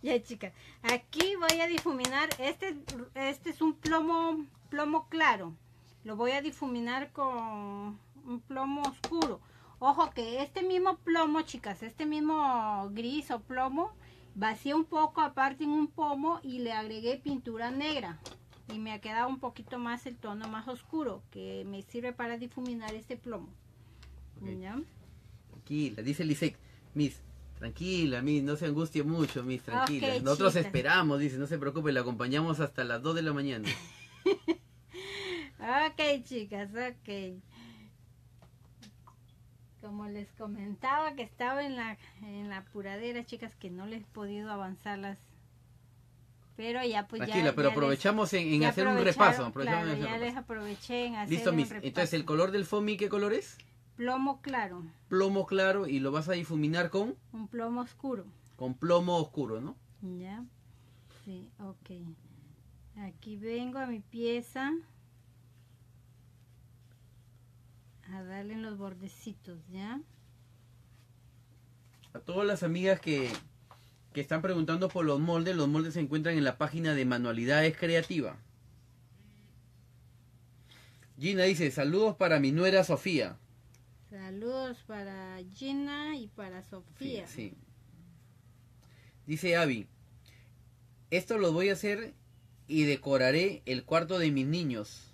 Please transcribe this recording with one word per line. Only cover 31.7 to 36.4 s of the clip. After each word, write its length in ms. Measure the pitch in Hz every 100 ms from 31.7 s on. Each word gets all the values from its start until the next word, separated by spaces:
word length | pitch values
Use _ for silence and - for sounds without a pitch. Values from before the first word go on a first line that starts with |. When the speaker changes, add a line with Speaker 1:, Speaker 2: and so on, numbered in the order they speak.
| 143 151
Speaker 2:
la 80 | 131
acompañamos 580 | 123 113 120 143 165 151
hasta 240 | 151 -
las 180 | 123 117
dos 140 | 139 165
de 60 |
la 100 | 160
mañana. 360 | 143 139 120 104 - - - - - -
Speaker 1:
<laughs> 340 | 392 - 330 - - - 359 392 403 381 349 285 -
Ok, 600 | 220 262 311 311 302 285 -
chicas, 460 | 254